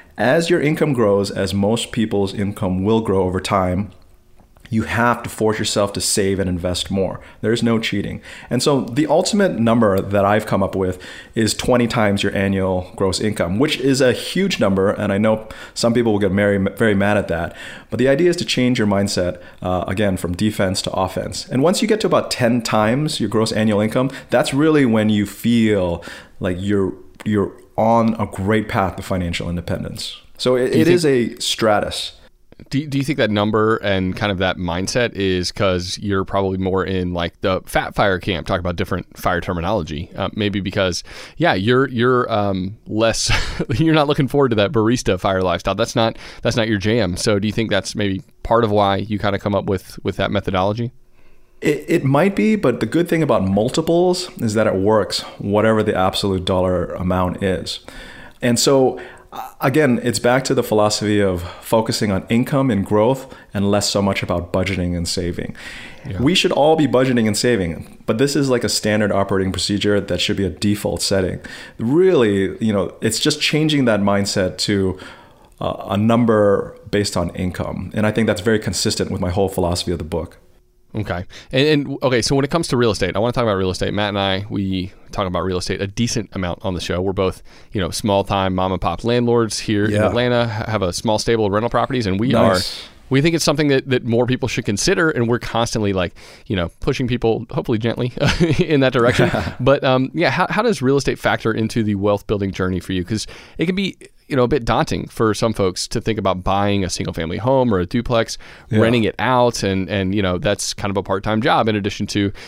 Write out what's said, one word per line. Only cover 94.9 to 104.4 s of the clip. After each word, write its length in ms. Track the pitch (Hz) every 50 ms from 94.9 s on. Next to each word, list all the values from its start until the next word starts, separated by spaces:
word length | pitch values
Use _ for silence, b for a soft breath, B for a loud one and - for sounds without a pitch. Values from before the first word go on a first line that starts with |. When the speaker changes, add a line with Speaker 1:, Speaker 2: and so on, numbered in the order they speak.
| 196 185 165 160
Speaker 2:
and 180 | - 127 117 113
we're 100 | 120 113
constantly, 560 | - - - 113 117 - - 117 104 101 95
like, 200 | 92 87 82 - B B B B B B
you 100 | - 110
know, 120 | 90 85 87 - -
pushing 280 | - 147 135 - 131 117
people, 380 | 123 117 - 113 110 117 117 -
hopefully 280 | 127 131 107 - 117 107
gently, 340 | 117 117 - - 123 123 - - 139 135 -
<laughs> 220 | - 175 165 147 -
in 220 | 180 156 151 135
that 120 | 131 131
direction. 380 | 131 123 117 123 120 - - 175 - 110 -
Speaker 1:
<laughs> 140 | - - -
Speaker 2:
But, 220 | 123 135 139 127 143
um, 260 | 135 127 131 131 -
yeah, 160 | - 156 170 131
how, 160 | 120 165 185 -
how 100 | 160 208
does 220 | 233 233 202 -
real 160 | 127 131 139 139
estate 200 | - 139 117 -
factor 340 | - 110 107 - - 113
into 300 | 107 110 110 110 - 120
the 120 | 107 104 104
wealth 320 | 95 98 104 104 101 -
building 260 | - 110 98 101 95
journey 280 | 87 - 92 92 92 87
for 120 | - -
you? 100 | 92 90 87
'Cause 220 | - 110 104 - B B B B B B B
it 60 | 170
can 80 | 180 180
be, 220 | 202 196 - - - - - _ _ _ -
you 80 | 139
know, 80 | 127